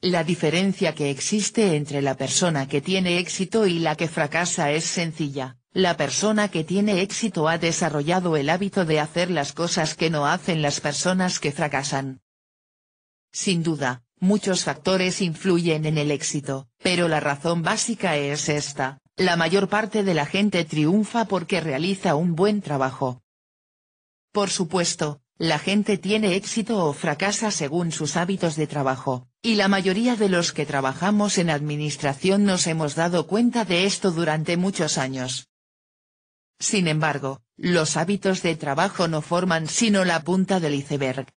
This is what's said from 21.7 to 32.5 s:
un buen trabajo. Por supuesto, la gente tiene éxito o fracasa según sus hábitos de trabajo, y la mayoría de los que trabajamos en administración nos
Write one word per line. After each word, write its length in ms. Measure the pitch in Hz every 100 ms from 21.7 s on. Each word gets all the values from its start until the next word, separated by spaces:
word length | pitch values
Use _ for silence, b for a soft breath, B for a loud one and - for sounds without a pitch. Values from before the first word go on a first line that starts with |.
| 135 170 196 196 147
un 180 | 175
buen 280 | 160 202 208
trabajo. 600 | 190 143 131 - 131 127 _ _ _ _ _ _ _ _ _ _ _
Por 160 | - 196
supuesto, 720 | - 180 185 170 - 151 143 _ _
la 220 | 165 151
gente 380 | 165 202 202 196
tiene 360 | 190 214 214
éxito 500 | 180 196 - 208 220
o 80 | 165
fracasa 580 | 143 170 147 190 202 220
según 400 | 202 147 160 175
sus 240 | 151 151 -
hábitos 400 | 175 196 170 151
de 100 | 151
trabajo, 600 | 147 135 131 - 127 - _
y 120 | 233
la 140 | 214 196
mayoría 480 | 196 190 185 240 233
de 140 | 208
los 220 | 180 170
que 140 | - 147
trabajamos 720 | 143 135 135 185 208 208 190
en 120 | 170
administración 960 | 147 151 147 151 143 147 139 180 196
nos 220 | 202